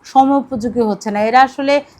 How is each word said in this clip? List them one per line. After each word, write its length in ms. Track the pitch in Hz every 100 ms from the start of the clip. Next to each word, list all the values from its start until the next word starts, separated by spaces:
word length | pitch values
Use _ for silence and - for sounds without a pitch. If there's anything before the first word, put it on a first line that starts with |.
সময়োপযোগী 760 | - 269 269 277 269 254 233 233
হচ্ছে 300 | 220 196 220
না। 120 | 208
এরা 200 | 220 247
আসলে 400 | 262 269 277 285 285